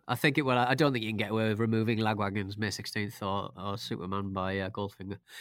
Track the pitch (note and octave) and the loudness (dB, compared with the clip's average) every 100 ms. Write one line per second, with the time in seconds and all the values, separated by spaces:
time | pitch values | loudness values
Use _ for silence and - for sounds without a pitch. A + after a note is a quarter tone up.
0 | - B2 C#3 C3+ C3+ B2 B2 C3 D3 B2 | -4 2 4 4 4 4 4 4 4 4
1 | A2 G#2+ G#2 A2 A2 G#2+ A2+ A2 A2 A2 | 0 -2 0 2 2 2 2 4 2 2
2 | A2 G#2+ G2+ G#2 G2 G#2 G#2+ - - G#2+ | 2 2 0 0 -4 -2 -2 -2 -6 -4
3 | G#2 - G2+ G2 - F#2 G2 G2 - A#2 | -4 -4 -4 -2 -4 -8 -8 -6 -6 -6
4 | F2+ G2 G2+ F#2+ F#2+ G2 F#2+ G#2+ G2+ - | -4 -4 -4 -2 -2 -2 -2 -4 -6 -8
5 | G2 G2 - - | -10 -12 -14 -8